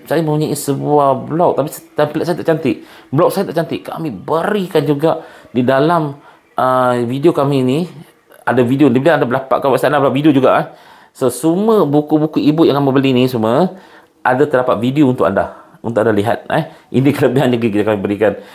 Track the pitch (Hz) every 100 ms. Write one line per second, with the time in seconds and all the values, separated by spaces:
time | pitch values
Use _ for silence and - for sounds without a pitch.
0 | - 151 156 151 151 151 - 139 143 147
1 | 139 127 120 151 160 - 147 - - -
2 | 147 - 147 175 - 156 131 - - -
3 | - 135 185 190 196 160 160 - - 170
4 | 160 95 - 156 180 208 175 156 143 143
5 | 160 - - - - 113 123 135 156 175
6 | 151 139 - - _ - 127 127 127 123
7 | 120 135 165 156 143 143 127 139 170 143
8 | - _ _ - - 120 120 135 147 120
9 | 151 147 113 131 - - 139 127 135 147
10 | 135 127 156 135 127 92 - - - -
11 | - - 127 - 160 175 214 220 147 147
12 | 147 156 156 - - 156 160 139 139 135
13 | 135 123 127 123 110 127 185 - - -
14 | _ _ - 127 147 127 123 101 120 143
15 | 135 127 87 95 82 - - - 113 113
16 | 110 104 104 123 - 156 151 - _ 120
17 | 139 143 135 123 135 120 113 101 104 107
18 | 98 101 104 98 -